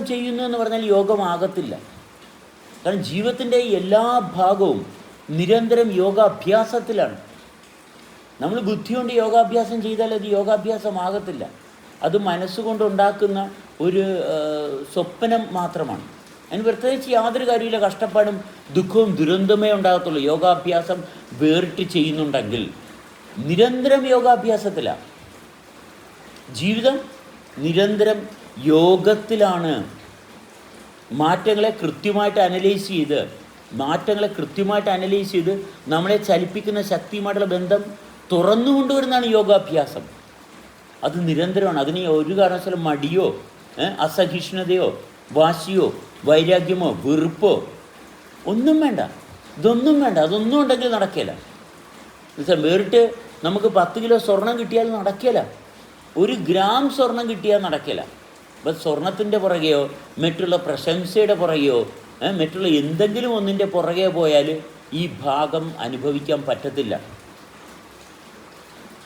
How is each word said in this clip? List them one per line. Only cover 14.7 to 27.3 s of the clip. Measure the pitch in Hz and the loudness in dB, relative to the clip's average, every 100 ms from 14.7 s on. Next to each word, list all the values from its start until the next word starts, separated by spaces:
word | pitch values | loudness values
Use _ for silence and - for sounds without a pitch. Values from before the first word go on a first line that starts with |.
| 135 143 | -8 -8
സ്വപ്നം | 180 175 - 226 233 190 180 | -6 -6 -4 0 0 -2 -4
മാത്രമാണ്. | 175 170 135 95 - - - - - | -4 -4 -6 -8 -12 -20 -20 -20 -10
അതിന് | 196 226 | -4 -2
പ്രത്യേകിച്ച് | 208 254 269 254 233 | -2 -2 -2 0 0
യാതൊരു | 226 247 247 | 2 0 0
കാര്യമില്ല. | 233 226 220 196 | 0 0 0 0
കഷ്ടപ്പാടും | - 214 214 208 196 - - - 147 | 0 -2 2 2 0 -10 -18 -6 -2
ദുഃഖവും | 185 220 214 151 | 0 2 2 2
ദുരന്തമേ | 156 185 196 208 214 202 | 2 2 2 2 2 2
ഉണ്ടാകത്തുള്ളൂ | 185 180 175 151 139 | 4 2 0 -2 0
യോഗാഭ്യാസം | 156 180 175 175 170 170 180 - - - 123 | 2 4 2 2 -2 -2 -6 -8 -18 -16 -2
വേറിട്ട് | 151 170 180 175 180 175 | 2 2 0 -4 -4 0
ചെയ്യുന്നുണ്ടെങ്കിൽ. | 156 151 147 135 107 117 98 - - - - - - 101 139 | 0 -2 -2 -2 -2 -4 -6 -10 -20 -20 -20 -20 -16 -10 -2
നിരന്തരം | 175 240 254 262 269 262 | 2 2 2 2 4 4
യോഗാഭ്യാസത്തിലാണ്. | 254 247 240 220 214 202 160 110 - - - - - - - - - - - - - - - - 120 | 4 4 4 2 0 -2 -4 -4 -6 -10 -20 -20 -20 -20 -20 -20 -20 -20 -20 -20 -20 -20 -20 -16 -6
ജീവിതം | 180 226 254 285 - - - | -4 0 0 0 -4 -18 -20